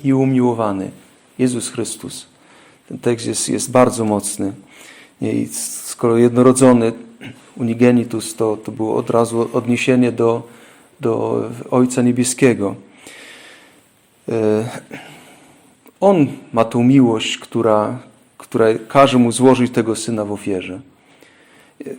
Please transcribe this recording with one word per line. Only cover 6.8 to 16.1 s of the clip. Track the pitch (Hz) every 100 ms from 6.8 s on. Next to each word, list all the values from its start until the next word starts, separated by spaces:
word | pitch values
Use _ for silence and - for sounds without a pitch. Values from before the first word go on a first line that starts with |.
| 113 - - - - - - -
unigenitus, | 120 113 123 123 117 113 - -
to, | 110 107
to | -
było | 110 110 113
od | 120
razu | 117 117 117 113
odniesienie | 131 117 120 - 127 123
do, | 113 117 117 120 - - _ _ _
do | 131 113 113 117 110 120 -
Ojca | 127 127 131
Niebieskiego. | 123 120 123 - 131 104 101 123 - _ - - - - - - _ _ _ _ _ _ -
E, | 113 107 107 123 - - - - - - - _ _ _ _ - _
On | 190